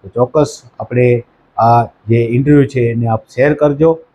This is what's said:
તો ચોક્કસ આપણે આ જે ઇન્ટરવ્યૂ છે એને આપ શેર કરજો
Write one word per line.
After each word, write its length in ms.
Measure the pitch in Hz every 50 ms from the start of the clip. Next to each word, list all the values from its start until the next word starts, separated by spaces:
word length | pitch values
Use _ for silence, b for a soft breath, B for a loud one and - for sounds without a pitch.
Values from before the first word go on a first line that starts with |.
તો 60 | - 95
ચોક્કસ 540 | _ 117 127 123 - 151 147 147 - - _ - _ _
આપણે 440 | 113 - 120 120 123 123 123 117 - _ _ _ _ _ _ -
આ 260 | 110 117 117 117 -
જે 320 | - _ _ _ 104 113
ઇન્ટરવ્યૂ 480 | 117 117 113 120 123 135 143 147 147 135
છે 260 | - - 127 117 117
એને 160 | 117 117 117
આપ 160 | 113 110 110 - _
શેર 260 | - 123 127 147 151
કરજો 380 | 147 147 147 143 139 156 165 165 165 - _